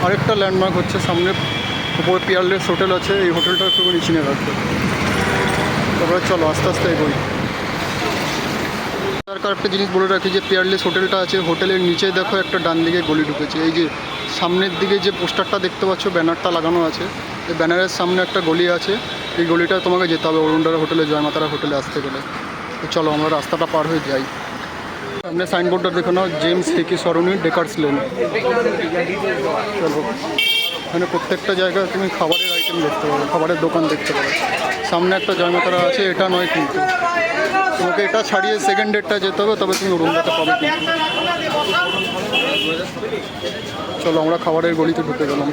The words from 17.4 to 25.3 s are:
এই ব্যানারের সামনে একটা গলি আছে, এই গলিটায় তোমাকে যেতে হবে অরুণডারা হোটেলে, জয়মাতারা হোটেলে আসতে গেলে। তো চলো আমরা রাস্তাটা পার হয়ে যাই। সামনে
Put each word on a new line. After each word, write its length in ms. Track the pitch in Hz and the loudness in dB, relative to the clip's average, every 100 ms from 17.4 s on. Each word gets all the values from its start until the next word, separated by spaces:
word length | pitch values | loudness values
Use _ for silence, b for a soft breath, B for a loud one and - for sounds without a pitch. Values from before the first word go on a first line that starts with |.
| - | -6
এই 40 | 165 | 0
ব্যানারের 320 | 160 175 185 - | 2 2 2 0
সামনে 200 | 180 185 180 | 0 2 2
একটা 140 | 196 165 | 0 2
গলি 180 | 165 175 175 | 2 2 2
আছে, 140 | - 214 - - - - | 0 -2 -4 -8 -6 -2
এই 60 | 170 | 2
গলিটায় 320 | 170 175 185 180 | 4 4 2 2
তোমাকে 200 | 180 180 | 2 2
যেতে 120 | 160 160 | 2 2
হবে 120 | 160 | 2
অরুণডারা 340 | 156 160 160 160 | 4 4 2 2
হোটেলে, 200 | 156 165 151 | 2 2 2
জয়মাতারা 360 | 151 147 151 156 | 2 0 0 -2
হোটেলে 200 | 147 147 143 | -2 -2 -2
আসতে 180 | 135 151 | -2 -6
গেলে। 160 | 139 135 - - - - - - | -4 -6 -8 -10 -10 -10 -10 -8
তো 60 | 156 | -4
চলো 140 | 170 156 151 | 0 0 2
আমরা 120 | 156 156 | 2 0
রাস্তাটা 300 | 135 165 165 | 0 -2 0
পার 100 | 160 151 | 0 2
হয়ে 120 | 165 139 | 0 0
যাই। 140 | 135 135 - - - - - - - - - | -2 -2 -8 -10 -10 -10 -10 -10 -10 -8 -8
সামনে 220 | 180 | -6